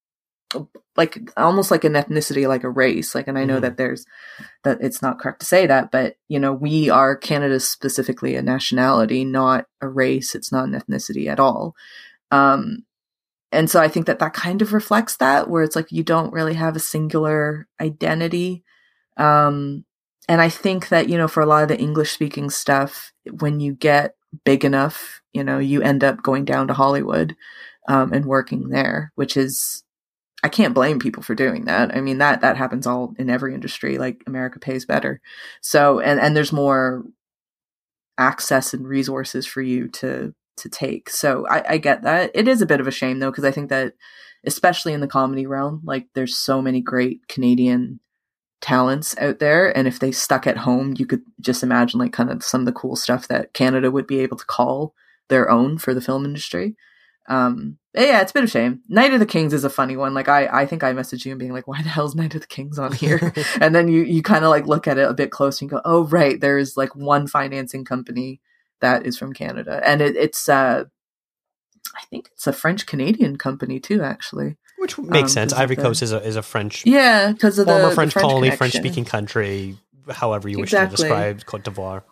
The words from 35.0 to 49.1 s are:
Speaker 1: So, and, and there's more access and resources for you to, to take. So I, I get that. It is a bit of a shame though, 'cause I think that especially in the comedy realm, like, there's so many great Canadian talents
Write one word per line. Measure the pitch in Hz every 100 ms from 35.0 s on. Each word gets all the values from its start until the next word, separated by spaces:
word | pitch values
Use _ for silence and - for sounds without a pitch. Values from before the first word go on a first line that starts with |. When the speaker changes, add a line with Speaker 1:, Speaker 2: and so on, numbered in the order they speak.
| 135 - - - - -
Speaker 1:
So, | - 147 143 123
and, | 139 143
and | 151 151
there's | 143
more | 151 139 135 127 127 - _ _ _ _ _ _ _ _ _ _ -
access | 131 135 - 131 -
and | 127 131
resources | 135 139 135 131 131 135
for | 135
you | 131 127 123
to, | - 131 131 156 - _ -
to | -
take. | - 135 - -
So | - 147 131 -
I, | 156 -
I | 160
get | 143 -
that. | 135 170 175
It | - 233
is | 240
a | 160
bit | 143
of | 131
a |
shame | - 131 131
though, | 135
'cause | 131 139
I |
think | 143 139
that | 135 131 - - - - _ -
especially | - 180 170 165
in | 147
the | 139
comedy | 139 131 135 135
realm, | 135 143 156
like, | 160 135 123 135
there's | 123 -
so | - 135
many | 131 127
great | 123 127 127 - -
Canadian | - 123 123 123 123 123 127 _ _ _ _ _ -
talents | - 127 127 143 -